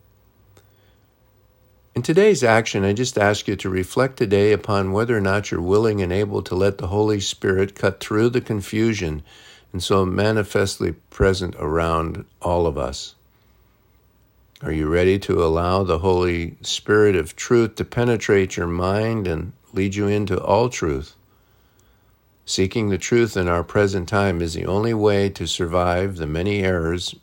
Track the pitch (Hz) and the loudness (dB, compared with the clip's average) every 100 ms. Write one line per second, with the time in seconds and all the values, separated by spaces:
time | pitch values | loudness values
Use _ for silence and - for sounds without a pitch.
0 | _ _ _ _ _ _ _ _ _ _ | _ _ _ _ _ _ _ _ _ _
1 | _ _ _ _ _ _ _ _ _ 123 | _ _ _ _ _ _ _ _ _ -4
2 | 127 165 214 160 120 110 110 104 98 104 | 0 4 6 4 4 4 2 0 2 2
3 | 127 - 101 104 - 95 98 92 92 123 | 0 2 2 2 -2 -4 -2 -4 -2 0
4 | 131 - 110 98 104 104 - 101 95 98 | -2 0 2 4 4 2 0 0 0 0
5 | 117 110 98 101 101 90 87 104 113 104 | 0 0 0 0 -2 -4 0 2 2 0
6 | 90 92 104 104 - 90 98 98 92 104 | 0 0 -2 -4 -4 0 0 0 -2 0
7 | 107 104 98 - 104 95 101 - 101 92 | 0 0 -4 -4 -2 0 -2 -2 -4 -2
8 | - 107 120 123 - 107 95 107 113 104 | -2 0 2 0 -4 -6 -4 -2 0 -2
9 | 85 78 - - - - _ 92 - 98 | -4 -6 -12 -20 -20 -20 _ -8 0 2
10 | 92 92 107 110 101 104 98 - 92 82 | 2 0 0 0 0 0 -2 -2 -6 -6
11 | _ - 98 92 90 - 76 80 82 82 | _ 0 2 2 -2 -6 -4 0 0 0
12 | 82 - - _ 90 87 85 69 64 69 | -2 -6 -14 _ -2 0 0 -2 -6 -8
13 | - - _ _ _ _ _ _ _ _ | -14 -18 _ _ _ _ _ _ _ _
14 | _ _ _ _ _ - 76 78 78 85 | _ _ _ _ _ -12 -6 -4 0 2
15 | 92 98 - 87 82 82 87 95 92 82 | 4 2 0 0 2 2 0 0 0 0
16 | 95 90 90 85 82 - - - - 107 | 2 2 0 -2 -6 -10 -8 -6 2 4
17 | 104 90 78 - - 120 110 - - - | 6 4 0 -6 2 2 2 -2 -6 -2
18 | 120 110 - 101 95 - 87 85 92 101 | 0 0 2 2 2 -2 -4 -2 0 0
19 | 113 113 92 80 85 - _ 95 98 101 | 0 -2 -2 -4 -6 -12 _ -4 -2 0
20 | 101 104 98 90 - 98 123 - 85 67 | 0 0 0 -2 2 2 2 -2 -2 -2
21 | 73 - _ _ _ _ _ _ _ _ | -6 -16 _ _ _ _ _ _ _ _
22 | _ _ _ _ - - 95 123 107 92 | _ _ _ _ -6 -2 -2 0 -2 -2
23 | - 120 113 98 87 87 85 110 101 98 | 0 2 2 0 0 0 0 0 0 0
24 | 82 101 101 85 82 87 85 98 117 110 | -2 0 0 0 -2 -4 -4 -2 0 2
25 | 104 101 98 - 82 - 87 90 87 87 | 2 2 0 -2 -6 -4 -2 0 0 0
26 | 98 90 76 80 98 101 92 90 82 87 | -2 -4 -4 -2 -2 0 0 0 0 -4
27 | - - | -6 -12